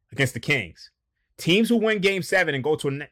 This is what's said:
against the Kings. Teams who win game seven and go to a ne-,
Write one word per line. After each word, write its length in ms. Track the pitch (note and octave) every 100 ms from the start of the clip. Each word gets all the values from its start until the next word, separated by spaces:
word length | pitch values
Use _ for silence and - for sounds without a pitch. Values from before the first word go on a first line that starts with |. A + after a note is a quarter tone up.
| _
against 240 | A#2 C3 A2
the 40 |
Kings. 520 | - C#3 F2 - - _ _ _ _ -
Teams 320 | D#3+ F#3+ A3+
who 80 | A#3
win 220 | A3 G#3+
game 220 | F#3+ F#3+
seven 320 | - F#3 E3
and 100 | C#3
go 120 | C#3+ D3+
to 140 | D3
a 20 |
ne-, 160 | C#3 D3+